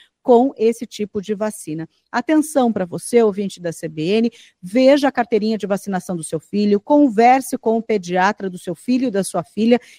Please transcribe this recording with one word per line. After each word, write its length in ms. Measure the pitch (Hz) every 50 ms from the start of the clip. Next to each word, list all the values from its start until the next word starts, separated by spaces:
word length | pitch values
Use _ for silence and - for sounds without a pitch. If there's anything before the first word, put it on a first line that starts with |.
| _ _ _ _
com 320 | - - 247 233 254 269 - -
esse 280 | 220 226 233 - 240
tipo 360 | - - - 208 202 - 208
de 120 | 180 208 214
vacina. 540 | 185 214 214 208 - - - 151 160 160 - _ _ _ _
Atenção 640 | - 240 247 - 311 311 294 - - 277 247 233 214
pra 100 | 202 185
você, 400 | 175 185 180 - - - 240 226
ouvinte 380 | 214 190 202 208 190 - -
da 100 | 175 170
C 160 | 160 - - 160
B 200 | 156 156 151 175
N, 240 | 202 226 226 233 - - - _ _ _
veja 460 | - 180 196 254 262 262 285 294 269 269
a 40 |
carteirinha 460 | - 254 233 - 233 208 208 220 226 196
de 80 | -
vacinação 520 | 185 202 185 - 202 196 180 - - 185 170
do 60 | 156
seu 120 | - - 156
filho, 440 | _ _ - 208 208 208 202 208
converse 760 | _ - 294 294 294 262 208 202 233 247 254 269 254 - - 240
com 200 | - 226 226 233
o 40 |
pediatra 680 | 220 - 220 208 175 175 180 180 180 202 214 - 196 190
do 80 | 180 175
seu 180 | - 185 165
filho 320 | - - - 247 254 262 254
e 40 |
da 120 | 190 196 185
sua 220 | - - 180 160
filha 340 | _ - 202 220 233 240 233 _ - -